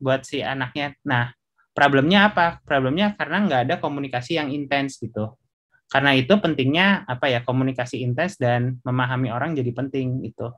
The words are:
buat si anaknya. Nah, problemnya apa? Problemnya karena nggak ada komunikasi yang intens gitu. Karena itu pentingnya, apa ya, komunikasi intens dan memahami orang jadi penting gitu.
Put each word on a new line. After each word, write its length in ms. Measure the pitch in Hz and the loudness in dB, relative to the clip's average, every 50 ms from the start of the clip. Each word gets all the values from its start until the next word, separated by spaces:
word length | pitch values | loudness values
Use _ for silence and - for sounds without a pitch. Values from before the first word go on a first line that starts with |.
buat 240 | 135 131 135 131 131 | -2 0 0 0 -2
si 160 | - 147 139 | -6 -6 -6
anaknya. 560 | 92 104 135 135 131 120 - 147 143 143 - - - | -4 -4 -4 -4 -6 -6 -4 -6 -6 -6 -8 -8 -4
Nah, 260 | 151 131 120 120 127 - _ _ _ _ _ _ _ _ | -2 0 0 0 -2 -6 _ _ _ _ _ _ _ _
problemnya 560 | - 143 143 139 135 135 165 196 202 196 208 - | 4 6 6 6 6 4 6 6 6 6 6 4
apa? 320 | 180 170 170 165 - _ | 2 0 0 0 -4 _
Problemnya 480 | - 151 139 131 127 143 175 208 208 208 - | -2 0 2 2 2 2 2 0 0 0 -2
karena 240 | 156 143 160 196 208 | -4 -4 -2 0 0
nggak 160 | 185 139 127 120 135 | 2 2 2 2 0
ada 60 | 170 185 | -2 -2
komunikasi 600 | - 151 143 143 139 135 127 123 123 - 165 156 | -4 -4 -6 -6 -6 -6 -6 -6 -4 -4 -4 -4
yang 80 | 151 135 | -2 -4
intens 480 | 139 147 143 139 143 139 139 139 - | -4 -6 -4 -2 -2 -2 -2 -2 -6
gitu. 400 | - - 107 - 107 107 110 - _ _ _ _ _ _ _ _ _ _ _ - | -10 -12 -10 -6 -6 -6 -6 -8 _ _ _ _ _ _ _ _ _ _ _ 0
Karena 240 | 139 135 143 135 | 2 4 4 4
itu 160 | 135 127 - 196 208 | 4 4 4 4 4
pentingnya, 640 | - 170 151 135 131 131 147 170 190 196 196 175 - | 4 2 0 0 0 2 2 4 4 4 2 2 -2
apa 240 | - 123 123 - 143 | -4 -6 -2 0 0
ya, 160 | 123 117 120 | 0 0 0
komunikasi 560 | - 127 131 131 131 131 - 127 123 - 135 | -2 -2 0 0 -2 -2 -4 -6 -6 -6 -6
intens 400 | 127 123 120 139 170 185 196 - | -4 -4 -2 -2 -2 -4 -4 -2
dan 400 | 131 120 120 120 120 127 127 123 | 0 0 2 0 0 -2 -4 -6
memahami 480 | - 131 123 131 127 123 131 127 131 117 | -6 -4 -2 0 0 0 0 -2 -2 -2
orang 240 | 113 123 139 170 165 | -2 -4 -4 -4 -4
jadi 240 | 139 123 123 120 | -4 -4 -4 -4
penting 480 | 123 135 135 139 135 131 127 127 131 95 | -6 -6 -6 -4 -4 -4 -4 -4 -6 -6
gitu. 320 | 110 - - 113 117 120 | -8 -10 -10 -10 -10 -10